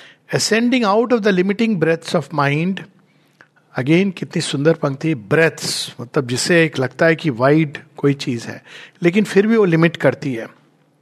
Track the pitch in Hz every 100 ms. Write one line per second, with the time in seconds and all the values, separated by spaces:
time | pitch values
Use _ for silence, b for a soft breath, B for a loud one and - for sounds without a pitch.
0 | B B - - - 214 240 254 208 208
1 | 240 240 202 185 190 202 226 190 156 165
2 | - 175 139 151 143 147 180 180 160 _
3 | _ b b b b b _ - 127 165
4 | 196 175 139 175 - 139 147 160 147 135
5 | 160 139 101 147 160 156 - - - -
6 | 120 151 123 123 - 175 160 143 127 -
7 | 165 160 160 113 131 156 156 - - -
8 | 143 139 - 117 - - - B B B
9 | 170 196 202 196 214 226 196 160 165 -
10 | 139 - 143 113 - - _ _ _ _